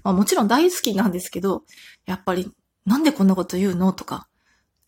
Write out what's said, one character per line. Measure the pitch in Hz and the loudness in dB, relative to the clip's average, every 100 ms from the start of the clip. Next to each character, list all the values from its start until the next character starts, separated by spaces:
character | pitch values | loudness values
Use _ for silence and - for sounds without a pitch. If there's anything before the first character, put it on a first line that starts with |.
ま | 196 | -2
あ | |
も | 190 | 0
ち | 208 | 2
ろ | 359 | 2
ん | 208 | 2
大 | 254 349 | 4 2
好 | 359 | 0
き | 240 | -4
な | 190 220 | -2 -2
ん | |
で | 175 | -4
す | - | -8
け | 180 | -6
ど、 | 190 180 _ - - _ | -4 -4 _ -20 -20 _
や | - 185 | -12 -8
っ | |
ぱ | - | -4
り | 185 190 _ _ _ | -4 -6 _ _ _
「な | 190 269 | -2 2
ん | |
で | 311 | 2
こ | 302 | 4
ん | 196 | 2
な | 185 | 2
こ | |
と | 175 180 | -2 -2
言 | 196 | -2
う | 175 | 0
の？」 | 185 | 0
と | 185 | 0
か、 | - - - _ _ _ _ _ | -8 -12 -12 _ _ _ _ _